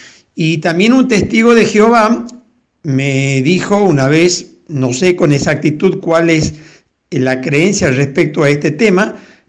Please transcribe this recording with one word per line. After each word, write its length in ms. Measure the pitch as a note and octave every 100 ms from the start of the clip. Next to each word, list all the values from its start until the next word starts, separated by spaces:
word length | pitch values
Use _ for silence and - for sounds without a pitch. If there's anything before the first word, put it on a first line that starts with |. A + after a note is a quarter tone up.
| - - _
Y 260 | - D#3 E3
también 340 | E3+ E3+ A3
un 140 | C4 A#3
testigo 460 | G3+ G3 A3+ A#3
de 120 | A#3 G#3+
Jehová 600 | G#3+ A3 A#3 G#3+ A#3 - - _ _ _ _
me 580 | D3 C3+ C#3 C3+ C#3 C3+
dijo 420 | C3 - - G#3
una 240 | G3 C#3+ C3+
vez, 480 | D#3 F3+ - - _ -
no 260 | C#3+ B2+
sé 220 | B2 F#3 F3
con 160 | E3
exactitud 680 | C#3+ E3 C#3+ D#3 D3+ F#3+ D#3
cuál 300 | E3 E3 E3+
es 540 | D#3+ D#3 - - - _ _ -
la 300 | C#3 C3 C3
creencia 500 | B2+ C#3 F#3+ G3 D#3+
respecto 520 | B2+ C#3 - D3+ -
a 60 | C#3+
este 220 | D3 D#3
tema, 440 | - A3 F#3 - - - _